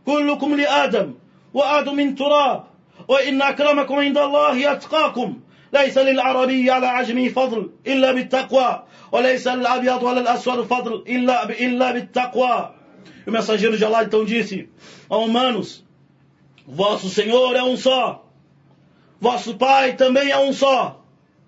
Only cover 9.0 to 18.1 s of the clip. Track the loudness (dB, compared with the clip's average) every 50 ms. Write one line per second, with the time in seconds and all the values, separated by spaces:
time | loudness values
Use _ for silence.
9 | -10 -4 -2 0 2 2 0 0 -2 -4 -4 -2 -2 -2 -2 0 0 0 -2 0
10 | -2 -2 -2 0 0 0 -2 -2 -2 -2 -4 -4 -2 -2 -2 -4 -2 -4 -8 -8
11 | -6 -4 -4 0 2 2 0 0 -2 -4 -4 -4 -2 -2 0 0 0 0 -2 -4
12 | -6 -6 -4 -4 -4 -2 -2 -2 0 0 0 -2 -4 -8 -12 -20 -20 -20 -20 -20
13 | -20 -20 -20 -16 -10 -4 -4 -4 -2 0 0 0 0 0 0 0 0 2 2 0
14 | 0 2 0 0 0 0 -2 -4 -4 -4 -6 -10 -12 -14 _ _ -20 -20 -20 -20
15 | -10 _ -2 -2 0 0 0 0 0 0 -2 -4 -6 -8 -12 -20 _ _ _ _
16 | _ _ _ _ _ _ _ _ _ _ _ _ _ -14 -6 -2 -2 0 0 -2
17 | -6 -4 -4 -4 -2 0 2 2 2 2 2 0 0 0 -2 0 0 0 0 2
18 | 0 -4